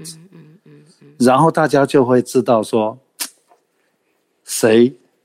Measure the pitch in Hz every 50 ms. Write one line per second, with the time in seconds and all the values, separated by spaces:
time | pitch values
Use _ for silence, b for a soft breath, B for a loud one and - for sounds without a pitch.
0 | 165 160 165 160 165 190 180 170 156 151 156 _ _ - 143 147 151 _ _ _
1 | _ - _ _ 120 123 131 131 160 165 - - 156 143 - 143 139 135 - 147
2 | 127 117 113 123 - - - 131 120 - 123 113 104 - - 117 107 110 123 131
3 | _ _ _ _ - - - _ _ _ _ _ _ _ _ _ _ _ _ _
4 | _ _ _ _ _ _ _ _ _ - - - - 113 110 117 120 131 139 _
5 | _ _ _ _ _